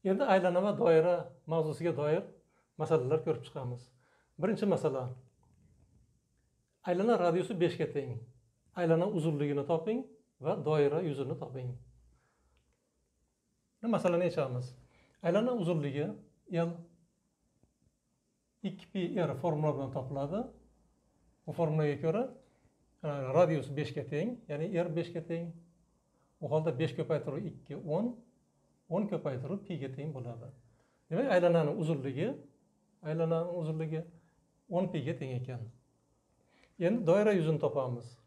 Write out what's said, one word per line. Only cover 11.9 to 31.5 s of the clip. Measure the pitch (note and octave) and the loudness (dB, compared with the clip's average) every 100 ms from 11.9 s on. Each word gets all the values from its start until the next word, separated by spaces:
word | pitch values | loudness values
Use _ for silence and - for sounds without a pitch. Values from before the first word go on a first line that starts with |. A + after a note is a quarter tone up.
| - _ _ _ _ _ _ _ _ _ _ _ _ _ _ _ _ _ _ A3+ | -20 _ _ _ _ _ _ _ _ _ _ _ _ _ _ _ _ _ _ 0
Masalani | G#3 F3+ E3+ F3+ | 2 4 4 2
yechamiz. | - C3 B2 - - - _ _ _ | 0 -2 -2 -6 -12 -20 _ _ _
Aylana | F3 F#3 A#3+ B3 | 2 2 2 0
uzunligi | E3+ E3 C#3+ C#3 E3+ A3 - _ - | 0 0 0 -2 -4 -6 -18 _ -4
L | E3+ E3+ E3+ - _ _ _ _ _ _ _ _ _ _ _ _ _ _ _ _ _ | -2 -2 -4 -16 _ _ _ _ _ _ _ _ _ _ _ _ _ _ _ _ _
ikki | G3 F#3+ - | -10 -10 -8
pi | G3 F3 - E3 | -4 -2 0 -2
R | |
formula | B2+ F3 D3+ D3+ | 0 -2 0 0
bilan | C3+ C3 | 0 -4
topiladi. | C3+ C3 C#3 C#3+ G3 - - - _ _ _ _ _ _ _ - | -6 -6 -6 -4 -4 -6 -12 -20 _ _ _ _ _ _ _ -10
Bu | |
formulaga | D#3 D#3+ D#3 D3+ B2+ | -2 0 2 2 2
ko'ra, | D#3+ G3 C4 - _ _ _ _ _ _ | 0 0 -2 -8 _ _ _ _ _ _
e, | D3+ C#3+ C3 D3 | -6 -4 2 6
radius | F3 D#3 C3 C#3+ | 6 4 -2 -6
beshga | D3+ D3+ C3 | -4 -6 -4
teng, | D3 G#3+ B3 - | -2 -2 -6 -8
ya'ni | D3 E3+ E3+ | -6 -2 -2
R | F3 | 0
beshga | D#3+ E3+ E3+ D#3+ | -2 -4 -8 -6
teng. | E3 E3+ - - _ _ _ _ _ _ _ | -6 -6 -12 -20 _ _ _ _ _ _ _
U | C#3 | 0
holda | D#3 D#3+ B2+ | 0 0 0
besh | D#3+ | -2
ko'paytiruv | - D3 D3+ - C#3 G#3 | -2 -2 -2 -2 -6 -8
ikki, | - - C#3+ D3+ | -10 -14 -12 -4
o'n, | E3 A#3+ - _ _ _ _ _ _ _ | -2 -2 -6 _ _ _ _ _ _ _
o'n | E3+ G#3 | -2 -2
ko'paytiruv | E3+ D3+ B2+ C#3+ G3 - | -2 -4 -6 -6 -8 -6
piga | D#3 C3 | -8 -8
teng | C3 D3+ | -8 -8
bo'ladi. | C3 A#2 A2+ A#2 - _ _ _ _ _ | -8 -10 -12 -14 -20 _ _ _ _ _
Demak, | E3+ C4+ | -2 4
aylanani | F#3 F3 | 6 6